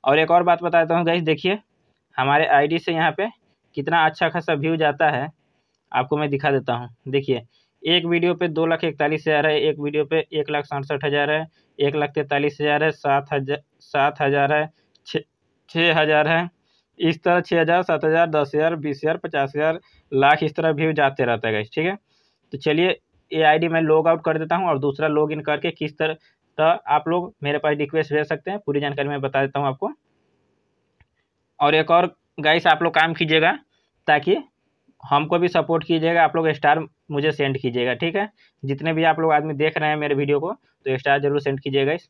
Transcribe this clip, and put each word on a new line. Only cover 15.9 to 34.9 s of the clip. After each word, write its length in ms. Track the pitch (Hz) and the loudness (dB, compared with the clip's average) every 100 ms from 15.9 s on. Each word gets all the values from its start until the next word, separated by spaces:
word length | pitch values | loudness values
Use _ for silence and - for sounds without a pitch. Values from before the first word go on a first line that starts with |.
हज़ार 340 | 160 151 151 151 | 2 2 2 2
है। 200 | 165 175 _ _ _ _ _ | 0 -2 _ _ _ _ _
इस 240 | 165 165 | -2 0
तरह 180 | 180 175 | 0 0
छः 180 | 175 170 | 2 0
हज़ार, 220 | 165 175 | 2 2
सात 220 | 185 156 | 0 0
हज़ार, 240 | 156 160 170 | 2 2 2
दस 240 | 151 143 | 0 0
हज़ार, 220 | 151 160 170 | 0 0 -2
बीस 240 | 147 139 | -6 -4
हज़ार, 120 | 151 156 | -4 -4
पचास 340 | 170 156 139 147 | -4 -4 -4 -2
हज़ार, 240 | 156 160 _ _ _ | -2 -2 _ _ _
लाख 300 | 135 139 151 | 2 4 4
इस 120 | 156 | 2
तरह 160 | 151 160 | -2 -2
view 200 | 147 160 | 0 0
जाते 300 | 156 139 139 | 2 0 0
रहता 240 | 131 113 117 | -2 0 -2
है 60 | |
guys। 160 | 107 107 | -4 -4
ठीक 140 | - 165 | -4 -4
है, 100 | 202 _ _ _ _ _ | -4 _ _ _ _ _
तो 60 | 139 | -6
चलिए 400 | 156 151 180 - _ _ _ | -2 2 0 -2 _ _ _
ये 100 | 160 | 2
आईडी 240 | 156 156 170 | 4 4 2
मैं 120 | 165 | 0
log 260 | 160 156 160 | 2 2 4
out 160 | 160 | 0
कर 140 | 165 160 | 0 -2
देता 180 | 160 170 | -2 -2
हूँ 120 | 185 | 0
और 100 | 143 | 0
दूसरा 280 | 143 139 156 | -2 -2 0
लॉग 220 | 147 151 | 0 0
इन 80 | 156 | -2
करके 280 | 151 147 175 | -4 -4 -4
किस 260 | 175 156 - | -6 -10 -4
तरह 180 | 156 160 _ _ _ - 160 170 - | -6 -6 _ _ _ 0 2 2 0
आप 160 | 147 151 | -2 0
लोग 240 | 175 180 _ | -2 -4 _
मेरे 160 | 143 147 | -4 -2
पास 180 | 151 151 | -2 -2
request 360 | 147 160 151 | -2 -2 -2
भेज 140 | 147 151 | -2 -2
सकते 240 | 160 - | -6 -6
हैं, 80 | 208 | -8
पूरी 200 | 175 143 | -4 -2
जानकारी 280 | 143 139 139 | -2 -4 -4
मैं 120 | 143 | -4
बता 200 | 135 135 | -4 -2
देता 180 | 135 143 | -2 -2
हूँ 80 | 139 | -4
आपको। 220 | 135 214 302 _ _ _ _ _ _ _ _ _ _ _ _ _ _ _ _ | -4 -8 -10 _ _ _ _ _ _ _ _ _ _ _ _ _ _ _ _
और 140 | 147 | 2
एक 160 | 156 160 | 2 4
और 240 | 170 180 - _ - | 2 2 -4 _ -4
guys 280 | 151 165 165 | 2 2 4
आप 160 | 156 | 2
लोग 120 | 170 | 2
काम 200 | 165 160 | 2 0
कीजिएगा 380 | 160 160 160 165 302 _ _ _ _ - | 0 0 2 2 0 _ _ _ _ 0
ताकि 280 | 147 - 226 277 _ _ _ _ | 0 2 -2 -2 _ _ _ _